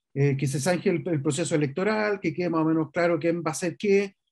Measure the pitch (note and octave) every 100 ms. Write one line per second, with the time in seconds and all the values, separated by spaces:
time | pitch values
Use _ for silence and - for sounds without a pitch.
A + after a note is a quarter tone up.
0 | _ C3+ C#3+ C#3 D3 C#3+ F3+ F3+ F#3+ E3+
1 | F3+ D#3 D3+ C#3+ E3 E3 D3 D#3+ G3 G#3+
2 | G#3 G3 F3 E3 F3 E3 D#3+ D#3+ D#3 -
3 | E3+ E3 E3 E3+ D#3+ D3+ F3+ C#3+ G#3 G3
4 | G3+ - _